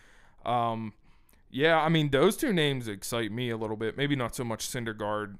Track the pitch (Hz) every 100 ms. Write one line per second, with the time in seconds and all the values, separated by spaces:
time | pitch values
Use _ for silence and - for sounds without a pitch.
0 | - - - - - 120 117 113 110 -
1 | _ - _ _ _ 127 156 160 156 160
2 | 147 135 175 220 302 180 147 135 113 98
3 | - 120 110 113 123 113 110 110 110 -
4 | 143 139 117 - 117 110 - 131 113 107
5 | 104 107 104